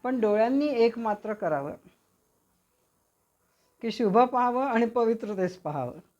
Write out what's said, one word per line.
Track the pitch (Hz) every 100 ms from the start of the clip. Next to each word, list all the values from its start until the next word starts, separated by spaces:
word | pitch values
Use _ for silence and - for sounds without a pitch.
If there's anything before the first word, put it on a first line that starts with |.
पण | 247 254
डोळ्यांनी | 214 208 233 277 294
एक | 240 233 233
मात्र | 226 208 208
करावं | 214 175 147 143 - 180 _ _ _ _ _ _ _ _ _ _ _ _ _ _ _ _ _ _ _
की | 233
शुभ | 220 220 214
पाहावं | 247 254 247 247 269
आणि | 233 233
पवित्रतेस | 240 226 226 214 196 180 180
पाहावं. | 151 147 123 156 _